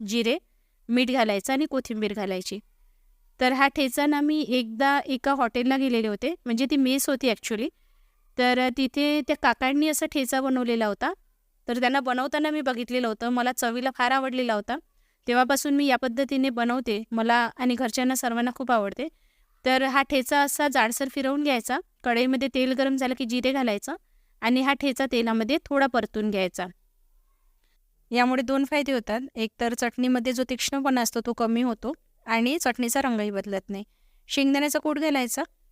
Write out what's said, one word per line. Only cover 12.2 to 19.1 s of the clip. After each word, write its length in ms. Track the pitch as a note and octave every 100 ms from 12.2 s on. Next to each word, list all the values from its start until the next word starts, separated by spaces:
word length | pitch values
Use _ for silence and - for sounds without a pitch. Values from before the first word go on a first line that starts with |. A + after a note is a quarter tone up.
| C4+ D4+ D#4
मी 100 | D4+
बघितलेलं 480 | B3+ A#3 A#3+ B3 A#3+
होतं, 200 | A3 A#3
मला 240 | B3 B3
चवीला 380 | C4 A#3+ A#3 C4 B3+
फार 140 | B3
आवडलेला 440 | C4+ C4 B3+ A#3+
होता. 220 | G#3+ G3+ C4+ - _ _ _ -
तेव्हापासून 460 | A#3+ B3+ C#4 D4
मी 120 | C#4+ C#4+
या 100 | B3
पद्धतीने 540 | C4 A#3 C4+ C#4 C4+
बनवते, 540 | A#3 A#3+ B3+ B3 G#3 A3+
मला 400 | A3+ A3+ A#3+ A#3 -
आणि 180 | B3+
घरच्यांना 400 | A#3+ B3 C4 B3+
सर्वांना 360 | C4 B3 A#3 A#3+ B3
खूप 160 | B3+
आवडते. 360 | A#3+ G3+ G3 D#4